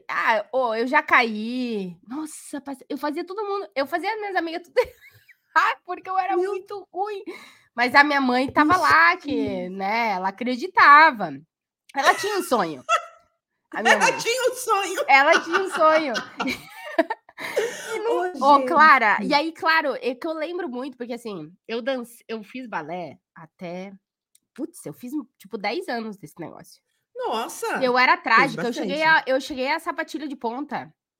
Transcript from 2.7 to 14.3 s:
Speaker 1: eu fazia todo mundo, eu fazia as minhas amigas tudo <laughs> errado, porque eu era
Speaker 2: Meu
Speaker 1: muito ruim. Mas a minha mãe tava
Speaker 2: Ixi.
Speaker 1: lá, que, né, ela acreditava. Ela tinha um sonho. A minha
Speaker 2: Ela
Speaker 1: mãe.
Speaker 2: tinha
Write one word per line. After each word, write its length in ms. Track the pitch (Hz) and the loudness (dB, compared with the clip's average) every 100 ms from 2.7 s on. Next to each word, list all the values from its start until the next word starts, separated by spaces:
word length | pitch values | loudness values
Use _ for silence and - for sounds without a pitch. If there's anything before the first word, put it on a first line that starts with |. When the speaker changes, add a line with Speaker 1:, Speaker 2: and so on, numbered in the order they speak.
| 269 - | -14 -10
Speaker 1:
eu 100 | 294 | -6
fazia 280 | 294 285 349 | -4 -6 -8
todo 180 | 381 403 | -6 -4
mundo, 220 | 403 370 - | -4 -4 -4
eu 100 | 277 | -4
fazia 240 | 330 370 | -2 -4
as 40 | 440 | -4
minhas 160 | 415 370 | -4 -4
amigas 240 | 330 330 | -4 -8
tudo 140 | 349 - | -4 0
<laughs> 0 | |
errado, 1000 | - - - _ _ _ _ 320 359 - - | 0 -4 -20 _ _ _ _ 0 0 -2 -8
porque 240 | 359 370 | -10 -4
eu 80 | 381 | -2
era 200 | 370 359 | 0 0
Speaker 2:
Meu 140 | 381 | 0
Speaker 1:
muito 360 | 381 392 415 - | -4 -8 -14 -10
ruim. 280 | 349 415 403 403 392 - _ _ - | -6 -6 -6 -12 -16 -18 _ _ -2
Mas 180 | 247 277 | 4 6
a 80 | |
minha 180 | 294 285 | 6 4
mãe 280 | 262 247 269 | 2 0 0
tava 220 | 320 302 | 2 4
Speaker 2:
Ixi. 80 | 359 | 4
Speaker 1:
lá, 360 | 294 302 339 359 | 4 6 6 2
que, 520 | 311 285 269 190 180 | -2 -4 -2 -4 -8
né, 420 | 190 196 226 226 | -6 -4 -2 -2
ela 180 | 190 190 | -2 -4
acreditava. 1040 | 196 247 247 359 453 339 294 320 233 175 139 - _ _ _ _ | -4 -4 -4 0 6 10 10 10 4 -6 -8 -16 _ _ _ _
Ela 200 | 277 294 381 | 0 2 2
tinha 240 | 403 403 | 0 -2
um 40 | |
sonho. 380 | - 240 165 135 - 659 659 - _ _ _ _ _ | 0 0 0 -4 -2 -2 -2 -20 _ _ _ _ _
A 120 | - | -2
minha 120 | 415 466 | 0 2
Speaker 2:
Ela 160 | 508 | 0
Speaker 1:
mãe. 80 | - | 0
Speaker 2:
tinha 320 | 440 | -4